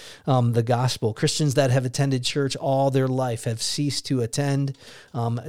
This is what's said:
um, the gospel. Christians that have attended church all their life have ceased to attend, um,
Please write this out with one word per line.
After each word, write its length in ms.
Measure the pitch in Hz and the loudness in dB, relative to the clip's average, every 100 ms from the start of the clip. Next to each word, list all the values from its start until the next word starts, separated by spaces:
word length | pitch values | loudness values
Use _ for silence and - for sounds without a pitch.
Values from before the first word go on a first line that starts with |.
| - - - | -20 -8 0
um, 280 | 131 120 | 2 4
the 100 | 120 | 2
gospel. 500 | 113 120 127 - 110 | 2 2 0 0 -2
Christians 360 | - - - 151 127 | 0 -2 0 0 2
that 160 | 135 | 4
have 120 | 131 | 2
attended 400 | 127 123 139 131 | 0 0 0 0
church 320 | 123 143 139 - | -2 -2 -2 -2
all 360 | 139 135 139 | 0 2 2
their 160 | 131 131 | 2 2
life 380 | 131 127 113 123 | 0 -2 -2 -4
have 140 | 113 | -4
ceased 460 | - - 147 - - | -4 -2 -2 -2 -2
to 160 | 131 | -2
attend, 560 | 117 - 143 139 139 131 - - - 123 | -2 -2 0 0 -2 -6 -14 -20 -12 -4
um, 260 | 117 117 | -2 -2